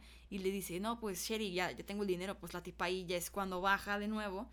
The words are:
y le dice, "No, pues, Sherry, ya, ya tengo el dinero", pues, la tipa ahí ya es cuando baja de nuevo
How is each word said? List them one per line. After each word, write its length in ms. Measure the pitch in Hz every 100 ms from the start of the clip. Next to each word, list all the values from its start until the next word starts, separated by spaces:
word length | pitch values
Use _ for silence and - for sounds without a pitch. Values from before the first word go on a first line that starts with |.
| - - -
y 100 | 196
le 120 | 185
dice, 280 | 196 185 175
"No, 200 | 214 233
pues, 280 | 220 180 -
Sherry, 240 | 220 208
ya, 180 | 175 175
ya 140 | 123 170
tengo 180 | 202
el 40 | 208
dinero", 300 | 175 185 190
pues, 140 | 175
la 80 | 180
tipa 220 | 185 - 180
ahí 200 | 185 175
ya 120 | 180
es 140 | 175
cuando 280 | 202 190 180
baja 380 | 196 196 202 202
de 80 | 208
nuevo 420 | 214 208 185 233